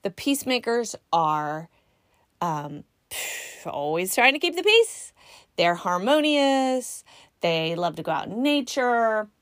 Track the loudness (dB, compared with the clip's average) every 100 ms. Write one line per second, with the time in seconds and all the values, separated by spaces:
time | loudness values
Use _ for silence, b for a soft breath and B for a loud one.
0 | -8 -4 -2 -2 -2 -2 0 -2 -4 -10
1 | _ 0 2 0 -2 -6 -10 _ _ _
2 | _ _ _ _ -4 -4 -6 -12 -16 _
3 | _ B B B B B -8 -4 -2 -2
4 | -2 4 4 4 -2 0 4 4 4 -4
5 | -18 _ B B B 0 2 2 -2 0
6 | 2 4 4 4 4 4 2 -2 -4 -14
7 | -18 B B _ 0 0 0 -2 -2 -4
8 | -4 -4 -4 -2 0 0 0 -2 2 2
9 | 2 0 -4 _